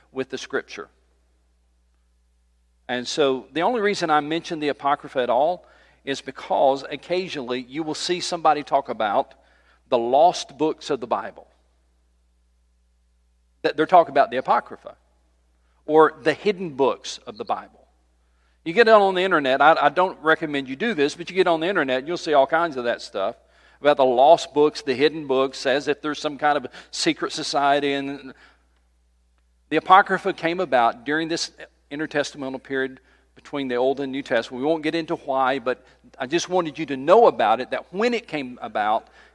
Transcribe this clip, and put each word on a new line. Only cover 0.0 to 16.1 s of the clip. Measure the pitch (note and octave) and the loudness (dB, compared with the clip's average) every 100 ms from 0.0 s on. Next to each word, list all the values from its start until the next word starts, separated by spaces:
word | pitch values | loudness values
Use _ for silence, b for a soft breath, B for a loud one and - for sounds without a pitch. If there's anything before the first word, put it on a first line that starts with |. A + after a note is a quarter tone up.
| b | b
with | C3 C3 | -10 -8
the | B2+ | -10
Scripture. | - C3+ - - - _ _ _ _ _ _ _ _ _ _ _ _ _ _ _ _ _ _ _ - | -8 -8 -8 -14 -18 _ _ _ _ _ _ _ _ _ _ _ _ _ _ _ _ _ _ _ -8
And | B2 B2 | -8 -4
so | - C#3 C3 G#2+ | 0 0 0 -6
the | C#3 | -4
only | F3+ B3 | -2 0
reason | G3+ F#3 E3+ | -2 -2 0
I | D3+ | 0
mention | D3 E3 - E3 | 0 -6 -6 -6
the | D3 | -4
Apocrypha | C3 C#3 C#3+ D3 C3+ | -2 -2 -2 -2 -2
at | A#2+ | 0
all | A#2 D3+ F3 b b b b - | 0 0 -2 b b b b -10
is | C3+ | -10
because | - - - G3 C#3+ C#3 C#3 | -10 -12 -4 2 2 2 -4
occasionally | D3 - F3+ F#3 C#3+ B2 B2+ | -12 -6 -6 -4 -8 -6 -6
you | B2 C#3 | -6 -8
will | D#3 D3 | -8 -6
see | - F3+ | -4 -4
somebody | - F3 D#3+ D3 | -4 -2 0 0
talk | C#3+ C#3+ C#3 | 0 -2 -2
about | A2+ G#2+ A2 C#3 _ b b b b _ | -4 -2 0 -2 _ b b b b _
the | B2 | 0
lost | A#2 C3 E3+ E3 - C3+ | 2 4 4 2 -6 -4
books | D#3 - - | -4 -4 -6
of | C#3 | -6
the | A#2 | -4
Bible. | G#2+ G2+ F2 - _ _ _ _ _ _ _ _ _ _ _ _ _ _ _ _ _ _ _ _ _ | -4 -4 -14 -20 _ _ _ _ _ _ _ _ _ _ _ _ _ _ _ _ _ _ _ _ _
That | D#3 D3 | -6 -4
they're | D#3+ | 4
talking | F3+ D#3+ | 4 6
about | C#3 C3 | 2 0
the | B2 | 0
Apocrypha | D3+ A3+ - - - - _ _ _ _ _ _ _ _ - | 0 0 -2 -12 -20 -20 _ _ _ _ _ _ _ _ 2
or | D#3 D#3 | 6 6